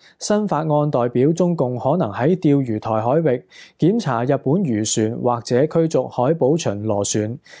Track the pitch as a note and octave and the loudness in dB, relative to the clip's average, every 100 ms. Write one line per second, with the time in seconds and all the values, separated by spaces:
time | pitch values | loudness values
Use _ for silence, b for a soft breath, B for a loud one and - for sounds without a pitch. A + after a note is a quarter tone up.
0 | b b - G#3 G#3+ D3 D#3+ D3 D3 C3+ | b b -2 -2 0 -2 0 0 2 0
1 | A#2+ A#2+ C3+ D#3+ F3+ E3 B2+ B2 C3 E3+ | 0 2 2 2 0 0 -2 -2 -2 0
2 | B2 G2 B2+ F#3 D#3 C#3+ C3 G#2+ A2+ A2 | -2 -2 0 2 2 2 0 -4 -2 -2
3 | A2+ D3 D#3+ B2 - B B B D3+ A3+ | 0 0 2 -2 -6 B B B 0 2
4 | F3+ A#2+ B2 C#3 C3+ E3 F3+ G#2+ A2 - | 0 -2 0 0 0 0 0 -2 -2 0
5 | A2 A#2+ B2 A#2+ - B2 D#3 E3 E3 D3+ | -2 0 -2 -2 0 0 2 2 0 0
6 | B2+ - B2 E3 C3 E3 C3 G2+ G#2+ G2+ | -2 0 0 2 2 0 -2 -4 -2 -2
7 | G2+ A2 G#2+ B2 B B | 0 -2 -2 -6 B B